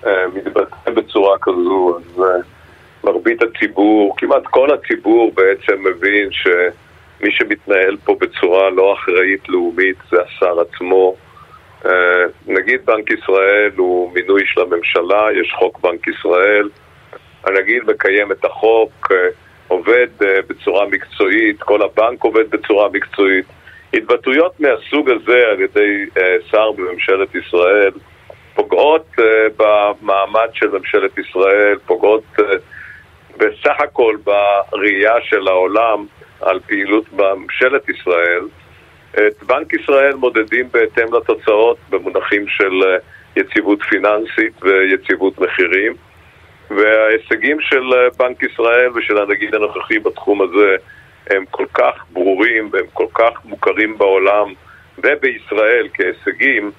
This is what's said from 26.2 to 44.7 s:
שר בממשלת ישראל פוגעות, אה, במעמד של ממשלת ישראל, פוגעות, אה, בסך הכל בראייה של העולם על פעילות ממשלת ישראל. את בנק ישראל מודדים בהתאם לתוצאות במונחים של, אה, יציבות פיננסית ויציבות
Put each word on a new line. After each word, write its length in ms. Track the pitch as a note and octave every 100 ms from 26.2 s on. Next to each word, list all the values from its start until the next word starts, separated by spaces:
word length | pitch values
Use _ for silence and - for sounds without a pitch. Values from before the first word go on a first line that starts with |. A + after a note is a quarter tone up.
| F#2 F2+ -
שר 200 | G#2+ A2
בממשלת 640 | G2+ F2+ F2 - F#2+ G2 F2
ישראל 560 | E2 F2+ F2+ G2+ G2 F#2+ - - - - - -
פוגעות, 500 | - - C#3+ D#3+ - -
אה, 280 | A2+ A2 A2 G#2+
במעמד 920 | G#2+ G#2 G#2 G2+ G#2 G2 G2 G#2 A#2
של 140 | - G#2+
ממשלת 500 | G2+ - - F#3+ -
ישראל, 600 | F2+ F#2 G2 G2+ G#2 G2+ -
פוגעות, 380 | F2+ G2+ A2 - -
אה, 60 | G#2 F#2+ - - - - - _ _ -
בסך 420 | G#2+ G#2+ C#3+ C#3+
הכל 380 | D3 - A#2 G#2+
בראייה 880 | G2+ G2+ G2+ G2+ G2 G#2 G#2 G2 G#2 A#2
של 260 | - G#2+ F#2+
העולם 580 | F#2 F#2 G#2 A#2 G#2+ G#2 _ - _
על 180 | - F#2+
פעילות 460 | - G2+ G2 G#2 A2
ממשלת 760 | G2+ G2 F#2+ F#2 - B2+ C#3 -
ישראל. 540 | F2+ - F2 E2+ F2 F#2+ - - - - - _
את 320 | - G#2+ -
בנק 300 | - C3 D#3
ישראל 420 | D#3+ - C#3 C#3 C3+
מודדים 520 | B2+ A2+ A2 A#2+ B2
בהתאם 420 | A#2+ A2 - A2+
לתוצאות 640 | A#2 A2+ G#2+ - G#2 A#2 A#2 -
במונחים 580 | F#2+ - F#2 - G#2 G2+
של, 360 | - G2 F#2 F#2+
אה, 100 | F#2 - - - -
יציבות 480 | F#2+ G#2+ F#2 G2+ -
פיננסית 760 | G#2 G2 G#2+ A2+ - A2 -
ויציבות 760 | F#2+